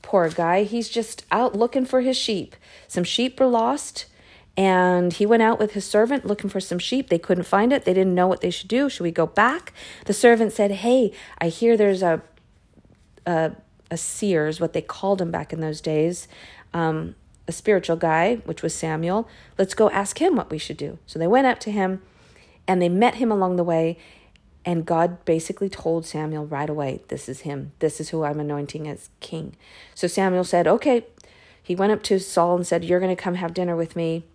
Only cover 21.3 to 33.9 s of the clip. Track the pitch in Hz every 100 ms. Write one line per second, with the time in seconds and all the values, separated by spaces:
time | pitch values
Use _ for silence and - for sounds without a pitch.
21.3 | 247 269 240 - 208 185 190 - _ _
22.3 | - _ _ - 185 175 185 240 220 233
23.3 | 208 185 180 175 165 165 170 - - _
24.3 | _ _ _ - 170 160 165 175 175 -
25.3 | 160 160 - 196 - 165 165 160 156 156
26.3 | 156 151 147 151 151 139 - - 147 -
27.3 | 135 151 143 139 - 156 - 156 160 147
28.3 | 147 147 147 143 156 151 - - _ -
29.3 | 160 151 - - - - - 180 190 190
30.3 | 180 180 175 165 220 294 240 - _ _
31.3 | _ - _ - 180 196 208 - 190 185
32.3 | - 170 175 175 175 170 180 185 180 185
33.3 | 180 170 170 180 170 165